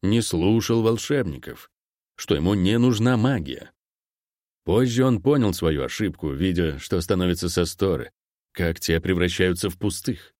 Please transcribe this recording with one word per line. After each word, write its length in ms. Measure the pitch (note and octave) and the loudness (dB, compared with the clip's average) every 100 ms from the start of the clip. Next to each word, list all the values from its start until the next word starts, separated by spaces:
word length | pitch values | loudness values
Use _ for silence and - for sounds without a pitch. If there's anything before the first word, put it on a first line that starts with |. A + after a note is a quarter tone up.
не 180 | F#2+ A2+ | 2 0
слушал 600 | A2 E2+ F2+ A2+ G#2+ A#2 | 0 0 2 2 2 2
волшебников, 880 | A2+ A2+ - C#3+ G2+ C2+ - - - _ _ _ _ - | 2 0 -2 -2 -2 -8 -12 -18 -20 _ _ _ _ -18
что 180 | - | -2
ему 200 | D#2+ E2+ | 0 2
не 240 | G#2 F2+ A#2 | 2 2 4
нужна 380 | B2 A2 A#2+ B2 | 2 4 2 2
магия. 560 | A#2 C3 D2 B1+ - _ _ _ _ _ _ _ _ _ | 2 0 -4 -10 -16 _ _ _ _ _ _ _ _ _
Позже 400 | - G2 B2+ A#2 | 0 2 2 2
он 180 | C3 A#2 | 2 2
понял 320 | F#2+ D3 A2 | 2 2 2
свою 300 | F2 E2 D2+ | 0 0 0
ошибку, 460 | C2 - G#2 D#2 D#2 | -4 -4 -4 -4 -6
видя, 480 | C#2 F#2 F2+ E2 C#2+ | -2 0 0 -2 -4
что 220 | - F2+ | -4 -4
становится 480 | E2+ F#2+ F#2 E2+ F2+ | 0 0 2 0 -2
со 160 | E2+ | 0
Сторы, 460 | E2+ - F#2+ D#2+ A#1 _ _ _ _ | -2 0 -2 0 -4 _ _ _ _
как 280 | - E2+ D#2+ | -4 -2 -2
те 200 | - E2 | 0 0
превращаются 720 | E2 F2+ F2+ - F#2 F2+ G2+ | 2 0 0 2 0 0 -4
в 80 | F2+ | -4
пустых. 560 | G#2 F#2 - B2 - _ | -6 -4 -6 -8 -10 _